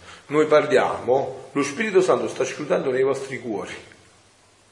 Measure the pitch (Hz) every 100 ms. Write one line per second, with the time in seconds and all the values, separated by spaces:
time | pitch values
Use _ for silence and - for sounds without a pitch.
0 | - - - 147 151 151 139 127 95 -
1 | 101 131 123 - - 143 139 - 220 185
2 | 165 131 110 - 131 - 151 165 139 127
3 | 135 135 - 127 120 98 90 - - -
4 | _ _ _ _ _ _ _